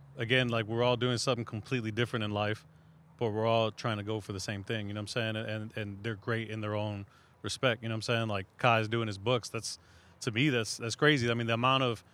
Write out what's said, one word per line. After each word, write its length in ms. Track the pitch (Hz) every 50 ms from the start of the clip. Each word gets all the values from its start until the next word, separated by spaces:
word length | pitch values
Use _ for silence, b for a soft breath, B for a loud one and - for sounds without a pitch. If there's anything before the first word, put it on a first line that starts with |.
| - - - -
again, 300 | 117 110 123 131 127 120
like, 160 | 117 113 110
we're 180 | 101 113 117 120
all 140 | 123 123 117
doing 200 | 123 127 123 113
something 280 | - 139 127 117 113
completely 460 | - - 107 - - 135 127 110 110
different 320 | 107 107 120 113 - 117 107
in 60 | 104
life, 340 | 104 101 104 104 107 - - b b b b b b b b - - -
but 120 | 120 113
we're 160 | 104 110 110 113
all 240 | 113 113 113 110
trying 260 | 107 - - 123 110 104
to 60 | 101
go 160 | 107 110 110
for 140 | 95 - 104
the 60 | 95
same 240 | - - 107 98 98
thing, 240 | - 117 110 104 101
you 60 | 101
know 60 | 107
what 160 | 104 98 -
I'm 200 | 123 113 110 110
saying? 0 |
And, 360 | 110 113 110 107 110 107 110 - 113
and 200 | 107 104 98 98 101
they're 120 | 113 113
great 340 | 98 - - 117 113 113 104
in 120 | 107 110
their 140 | 107 104 104
own 300 | 104 107 107 104 101 98 b b b b b b _ -
respect, 400 | 117 - - - 127 113 120 123
you 60 | 113
know 40 | 113
what 40 | 110
I'm 40 |
saying? 260 | 107 - 120 113 113 110
Like, 180 | 104 98 98 - _ -
Kai's 300 | - 123 117 110 110 107
doing 200 | 113 117 113 110
his 100 | 101 98
books, 320 | 98 117 127 120 - -
that's, 280 | - 117 107 - - b b b b b b b b -
to 100 | - 127
me, 180 | 107 117 139 156
that's, 280 | 127 120 110 - - -
that's 180 | 117 117 107
crazy. 340 | - - 147 151 135 117 120
I 40 | 117
mean, 140 | 117 120 117
the 60 | 117
amount 300 | 113 120 131 135 135 131
of, 200 | 123 117 110 b b